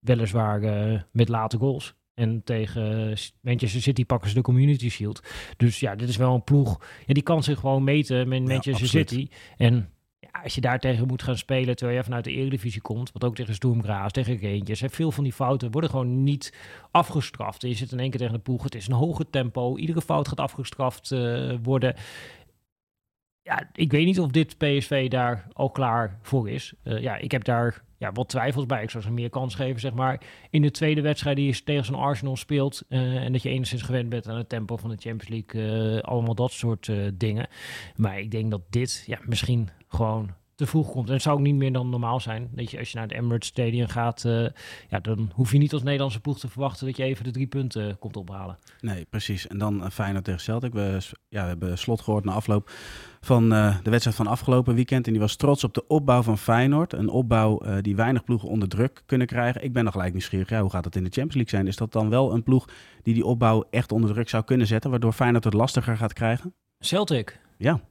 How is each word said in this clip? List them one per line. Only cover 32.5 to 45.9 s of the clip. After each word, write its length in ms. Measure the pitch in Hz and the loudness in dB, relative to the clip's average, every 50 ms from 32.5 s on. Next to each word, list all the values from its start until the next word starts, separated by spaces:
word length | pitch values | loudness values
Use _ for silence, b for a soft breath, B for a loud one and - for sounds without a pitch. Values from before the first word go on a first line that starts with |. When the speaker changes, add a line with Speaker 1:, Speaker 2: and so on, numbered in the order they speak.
| 151 143 135 139 - - - _ | 0 2 2 0 -2 -6 -12 _
Speaker 1:
eh, 360 | 131 131 127 127 127 127 131 | -2 0 0 0 0 -2 -2
en 80 | 123 127 | 0 0
dat 100 | 127 - | 0 0
je 60 | 135 | 0
enigszins 340 | 127 131 131 - - 123 98 | -2 -2 -4 -4 -4 -6 -4
gewend 260 | - 127 127 120 120 | -2 -2 -2 -2 -2
bent 200 | 117 120 110 - | -4 -6 -6 -6
aan 80 | 110 | -6
het 120 | 117 120 - | -8 -6 -6
tempo 280 | - 117 113 98 117 | -6 -6 -4 -4 -6
van 140 | 107 92 113 | -6 -6 -8
de 60 | 113 101 | -8 -8
Champions 300 | - 113 113 110 - - | -8 -8 -8 -8 -8 -8
League, 680 | 113 113 104 _ - 113 110 107 110 113 113 110 110 | -8 -8 -8 _ -6 -4 -2 -2 0 0 0 0 0
eh, 60 | 113 - | 0 -2
allemaal 320 | - - 120 113 117 113 | -2 -2 0 0 0 0
dat 180 | 98 123 127 - | 0 0 -2 -2
soort, 360 | - - 117 113 101 - - | -2 -2 -2 -2 -2 -2 -4
eh, 80 | 110 104 98 101 98 | -4 -2 -2 -4 -2
dingen. 320 | 90 104 110 104 107 120 - B B B B B B B B B | -2 -2 -2 -2 -2 -6 -8 B B B B B B B B B
Maar 220 | - 113 104 95 98 | 0 0 0 0 -4
ik 120 | 98 110 | -8 -6
denk 200 | 107 113 110 110 | -4 -2 -2 -2
dat 120 | 107 101 87 - | -2 -4 -6 -2
dit, 340 | - 120 127 131 - - - | -2 -2 0 0 -4 -8 -8
ja, 120 | - 117 113 - | -10 -10 -8 -4
misschien 460 | - 117 107 - - 123 120 113 95 - - - _ | -4 -2 -2 0 0 0 0 0 -2 -6 -14 -20 _
gewoon 420 | - - 113 110 110 110 110 98 90 - _ _ _ | -2 0 0 0 0 -2 -4 -6 -10 -14 _ _ _
te 120 | _ 147 | _ -4
vroeg 240 | 131 - 160 147 - | 0 2 2 0 2
komt. 160 | - 131 123 | -2 -4 -2
En 60 | 104 135 | 0 0
het 100 | 135 - | 0 2
zou 140 | 156 147 | 2 2
ook 60 | 139 139 | 4 4
niet 120 | 143 143 | 4 4
meer 180 | 139 135 135 127 | 4 2 2 0
dan 160 | 127 123 123 | 0 -2 -2
normaal 320 | 123 120 120 117 120 127 | -2 -2 0 0 -2 -2
zijn. 280 | - 117 110 110 120 120 117 | -2 -4 -6 -6 -8 -8 -8
Dat 180 | 120 120 113 | -8 -8 -8
je, 80 | - - | -8 -10
als 120 | 117 - | -10 -10
je 80 | - 117 | -8 -8
naar 80 | 113 | -8
het 100 | 110 110 | -6 -6
Emirates 320 | 117 120 120 117 117 - - | -4 -2 0 0 0 -2 -4
Stadium 380 | - - 123 117 113 120 120 | -2 -2 0 0 2 0 0
gaat, 380 | 110 - 120 117 117 117 - - | 0 0 0 0 0 -2 0 0
eh, 220 | 120 117 113 117 117 - B B B B B B B | 0 2 2 0 0 -4 B B B B B B B
ja, 120 | - 101 | -6 -4
dan 300 | 85 110 110 101 110 104 87 | -2 -2 -2 0 -2 -4 0
hoef 180 | - 131 113 101 | 0 0 4 6
je 60 | 143 | 6
niet 140 | 147 147 151 | 4 4 2
als 100 | 147 123 | 0 0
Nederlandse 380 | 139 | 0